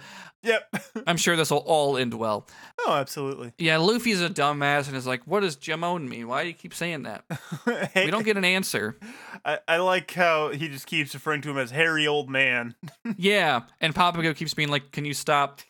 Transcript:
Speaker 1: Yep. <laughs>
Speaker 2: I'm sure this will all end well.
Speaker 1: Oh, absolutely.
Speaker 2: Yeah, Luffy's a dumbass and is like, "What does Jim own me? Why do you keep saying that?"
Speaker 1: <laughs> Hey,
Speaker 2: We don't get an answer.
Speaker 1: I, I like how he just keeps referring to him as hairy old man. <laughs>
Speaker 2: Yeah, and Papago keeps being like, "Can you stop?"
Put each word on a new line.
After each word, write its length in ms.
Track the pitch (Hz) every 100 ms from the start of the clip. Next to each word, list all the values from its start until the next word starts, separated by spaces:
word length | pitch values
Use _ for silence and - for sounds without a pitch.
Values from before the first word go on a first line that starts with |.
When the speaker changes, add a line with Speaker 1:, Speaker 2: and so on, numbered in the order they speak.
| - - - _
Speaker 1:
Yep. 340 | 220 220 - - -
<laughs> 140 | 220 -
Speaker 2:
I'm 100 | 170
sure 180 | - 170
this 160 | 147
will 80 | 147
all 380 | - 160 143 131
end 180 | 123 117
well. 320 | 110 104 - - - -
Speaker 1:
Oh, 140 | 480
absolutely. 600 | 156 131 - 139 135 120 -
Speaker 2:
Yeah, 180 | 165 160
Luffy's 460 | 175 240 240 190
a 60 | 170
dumbass 580 | 151 147 147 143 143 143
and 100 | 135
is 80 | 127
like, 160 | 127 147
"What 140 | 196
does 140 | 196 139
Jim 280 | - 156
own 260 | 175 180 135
me? 140 | 117
Why 180 | 117 131
do 60 | 170
you 80 | 160
keep 180 | 175
saying 300 | - 170 160
that?" 220 | 120 104 - 151 - 156 -
Speaker 1:
<laughs> 260 | 240 190
Hey, 120 | 190 185
Speaker 2:
We 40 |
don't 120 | 208 214
get 120 | 202
an 60 |
answer. 540 | 180 185 185 120 107 - 214 247 - 196 143
Speaker 1:
I, 140 | 151 -
I 100 | 165
like 320 | 185 185 - 175
how 340 | 175 160 151
he 180 | 143 160
just 200 | 139 -
keeps 260 | 165 143
referring 280 | 139 156 147
to 100 | 147
him 80 | 139
as 100 | 123
hairy 380 | 135 165 156 151
old 200 | 147 135
man. 460 | 135 131 123 117 - 170 -
<laughs> 220 | 233 -
Speaker 2:
Yeah, 440 | 185 208 165 123 - -
and 140 | 160
Papago 400 | 160 175 170 160
keeps 220 | 151 151 -
being 140 | 147
like, 220 | 143 139
"Can 140 | - 147
you 80 |
stop?" 480 | 139 - 147 143 - -